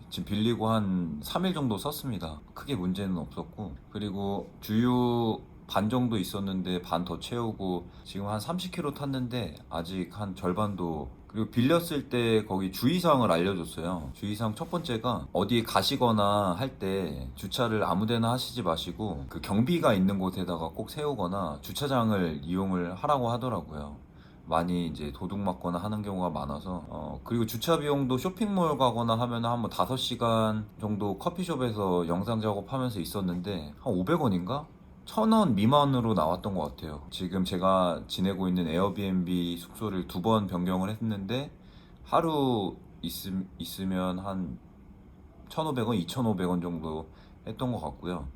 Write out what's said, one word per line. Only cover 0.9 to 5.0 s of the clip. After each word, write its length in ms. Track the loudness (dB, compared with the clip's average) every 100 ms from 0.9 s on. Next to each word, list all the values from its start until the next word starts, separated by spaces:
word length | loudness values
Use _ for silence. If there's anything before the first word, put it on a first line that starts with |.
| 0 0 -4
삼 220 | -4 0
일 100 | 0
정도 240 | 2 0 0
썼습니다. 600 | -2 -4 -4 -4 -6 -10 -14
크게 200 | -14 -4
문제는 420 | -2 0 0 -2 -2
없었고, 600 | -4 -8 -10 -8 -10 -10 -10
그리고 580 | -6 -4 -2 -2 -2 -6 -12
주유 840 | 0 2 4 4